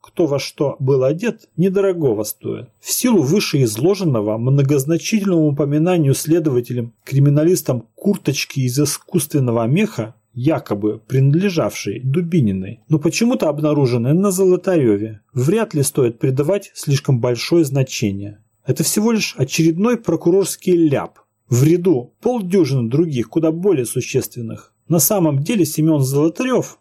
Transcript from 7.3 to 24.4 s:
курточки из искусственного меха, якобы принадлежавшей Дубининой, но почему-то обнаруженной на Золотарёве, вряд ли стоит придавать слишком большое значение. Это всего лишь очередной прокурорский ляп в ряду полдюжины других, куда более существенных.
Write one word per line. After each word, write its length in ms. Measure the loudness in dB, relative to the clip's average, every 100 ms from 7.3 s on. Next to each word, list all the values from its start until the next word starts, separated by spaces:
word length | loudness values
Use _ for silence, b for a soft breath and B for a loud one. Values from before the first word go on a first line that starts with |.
| 4 2 2 0 -4 -6
курточки 680 | -6 -2 -2 -2 -4 -4 -4
из 180 | -2 0
искусственного 880 | -2 -4 -4 -4 -2 -2 0 0 0
меха, 480 | 0 0 -4 -10 -12 _
якобы 680 | -4 -2 -2 -2 -4 -2 -4 -2
принадлежавшей 960 | 2 4 4 2 0 -2 -4 -8 -6
Дубининой, 760 | -4 -2 0 0 0 0 -6 -12 -2
но 100 | -2
почему-то 500 | 0 0 0 0 -2
обнаруженной 640 | 0 0 2 2 0 0
на 180 | 2 0
Золотарёве, 880 | 2 2 2 2 2 2 2 -2 -10 _
вряд 400 | -2 0 0 0
ли 100 | -2
стоит 360 | -2 0 0 0
придавать 520 | -2 0 0 -2 -4 -10
слишком 440 | -2 -2 0 0
большое 460 | 0 -2 0 2 2
значение. 760 | 0 -2 -2 -4 -4 -10 -16 _ _ -4
Это 160 | -2
всего 280 | -2 0 0
лишь 240 | 0 -2 -4
очередной 580 | -4 0 2 2 0 0
прокурорский 800 | -2 -2 2 2 0 -4 0 2
ляп 440 | 4 2 -4 _ _ _ _
в 160 | 2
ряду 520 | 4 4 2 0 -2 _
полдюжины 720 | -4 -2 0 0 2 0 0
других, 400 | 0 0 -2 -2
куда 220 | 0 0
более 340 | 0 0 0 -2
существенных. 880 | -6 -4 -4 -4 -8